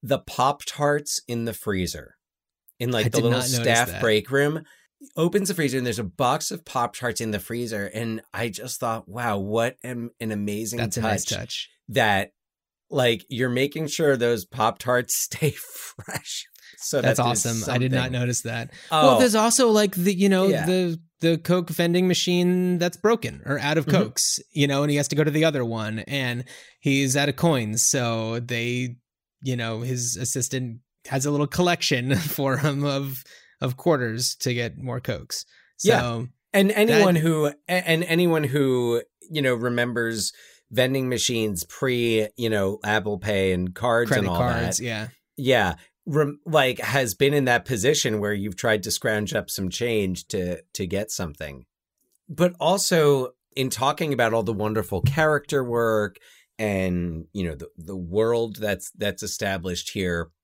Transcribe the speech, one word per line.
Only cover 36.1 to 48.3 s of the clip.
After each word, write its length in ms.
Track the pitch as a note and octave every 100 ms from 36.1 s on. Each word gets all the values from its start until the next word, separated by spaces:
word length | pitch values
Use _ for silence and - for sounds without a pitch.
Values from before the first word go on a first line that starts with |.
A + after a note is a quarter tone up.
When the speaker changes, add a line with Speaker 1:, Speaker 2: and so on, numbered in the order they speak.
| A#2 B2 _ _
Speaker 1:
And 180 | G3 G3+
anyone 420 | G#3+ A3 A3+ G3 F3
Speaker 2:
that 40 |
Speaker 1:
who, 240 | D#3+ D#3 D3
a-, 80 | D3 -
and 340 | F3+ E3+ D#3+
anyone 400 | F3 E3 F3 D#3+
who, 580 | D3 C#3+ C#3 B2+ A#2+ A#2 - _ -
you 100 | D#3
know, 120 | C3 A#2+
remembers 800 | A#2+ A#2+ A#2+ A#2+ A#2 A2+ G2 - - - _
vending 360 | G#2+ B2+ C3+ B2+
machines 540 | A#2+ - A#2+ A2 F#2
pre, 640 | - - C3+ B2 A#2 A2 G#2+ -
you 140 | A#2
know, 300 | G#2+ G2 G#2
Apple 340 | G#2+ G#2+ G#2 G#2
Pay 360 | G2+ G2+ F#2+
and 200 | F#2 F2+
cards 360 | F2+ B2 A#2 A#2
Speaker 2:
Credit 140 | B2 G2
Speaker 1:
and 40 |
all 80 | E2+
Speaker 2:
cards, 400 | E2+ A#2 - -
Speaker 1:
that. 40 |
Speaker 2:
yeah. 240 | B2 A2 A2 - _ -
Speaker 1:
Yeah. 380 | C3 B2 G2 F2 - _ -
Rem-, 320 | D3 D3 D3 -
like, 320 | D#3 C3 B2
has 340 | - C3 B2+ F#2+
been 180 | C#3
in 120 | D3 C3
that 200 | A#2+ -
position 540 | B2 A2 D3+ C3 A2
where 120 | G#2